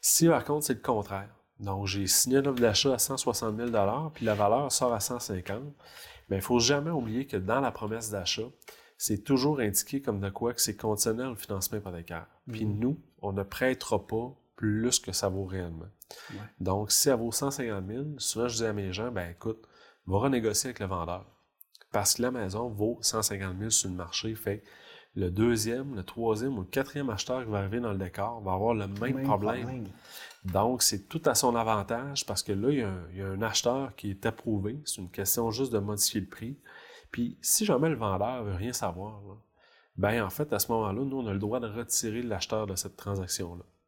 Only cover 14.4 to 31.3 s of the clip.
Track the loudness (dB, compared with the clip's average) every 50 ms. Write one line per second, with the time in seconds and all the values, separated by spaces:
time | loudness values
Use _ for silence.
14.4 | _ _ _ -2 0 0 2 2 2 2 2 0 -2 -2 -4 0 0 0 0 0
15.4 | -4 -4 -4 -6 -6 -6 -8 -10 -12 -14 -18 _ -20 _ -18 -16 -14 -14 -12 -12
16.4 | -12 -14 _ _ 0 2 2 2 2 2 4 4 6 6 4 4 2 0 -2 0
17.4 | 0 -2 -2 -2 -4 -2 -2 -4 -4 -6 -6 -6 -6 -6 -6 -4 -4 -4 0 0
18.4 | 0 0 0 0 0 0 0 0 -2 -2 -4 -4 -4 -4 -2 -4 -4 -4 -8 -6
19.4 | -6 -6 -6 -6 -10 _ _ -20 -20 -20 _ _ _ 2 2 4 4 4 4 4
20.4 | 2 2 2 2 -2 -2 -4 -4 -4 -2 -2 -2 -2 -2 -4 -6 -8 -14 _ _
21.4 | _ _ _ _ -20 _ _ -20 -20 _ 0 2 2 2 2 2 2 -2 0 -2
22.4 | -4 -4 -2 -4 -4 -4 -2 0 0 0 0 0 -2 0 0 2 0 0 -2 -2
23.4 | -4 -4 -4 -4 -2 0 0 0 0 0 -4 -6 -6 -6 -6 -4 -4 -4 -6 -4
24.4 | -2 -4 -4 -4 -6 -16 -20 -20 -20 -20 -20 -20 -20 _ _ -2 -2 0 4 6
25.4 | 6 6 6 4 2 0 0 -2 -4 -6 -6 -8 -8 -8 -6 -2 2 2 2 2
26.4 | 2 -2 -2 -2 -4 -2 0 -2 -2 -2 -2 -4 -4 -4 -4 -4 -4 -4 -4 -4
27.4 | -2 -2 -2 0 0 0 -2 -2 -2 -2 -2 -2 -4 -6 -4 -4 -4 -4 -4 -6
28.4 | -4 -2 0 2 2 2 2 2 0 -4 -4 -4 -2 -2 0 0 2 2 2 2
29.4 | 2 0 0 -2 -4 -6 -6 -8 -8 -10 -12 -18 -20 -18 -16 -16 -16 -16 -18 -10
30.4 | _ 0 2 4 4 4 4 4 2 2 2 0 -6 -6 -8 0 2 4